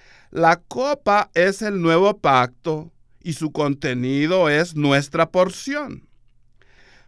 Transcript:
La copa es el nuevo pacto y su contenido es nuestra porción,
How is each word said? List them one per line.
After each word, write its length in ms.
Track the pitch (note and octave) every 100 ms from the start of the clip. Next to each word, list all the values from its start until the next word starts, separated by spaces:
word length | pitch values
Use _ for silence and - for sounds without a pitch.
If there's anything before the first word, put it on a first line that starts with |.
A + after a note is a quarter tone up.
| - - _
La 280 | - E3 E3+
copa 760 | - A#3+ C4+ D4 G#3+ G#3 -
es 280 | E3 F#3 F#3+
el 200 | G#3+ G3
nuevo 360 | E3 E3 G3+ G#3
pacto 720 | D3+ C3 B2 - E3 D#3 E3 - _ _
y 120 | E3+
su 200 | C#3 D#3
contenido 960 | D3 C#3+ C#3 D3 B2 B2+ C#3 D#3 F#3 D#3+
es 260 | D3 F3 D3+
nuestra 560 | C#3+ C#3 C#3 E3 D#3+
porción, 800 | F3+ F#3 - - D4 C#4+ - - _ _ _ _ _ _ _ _ _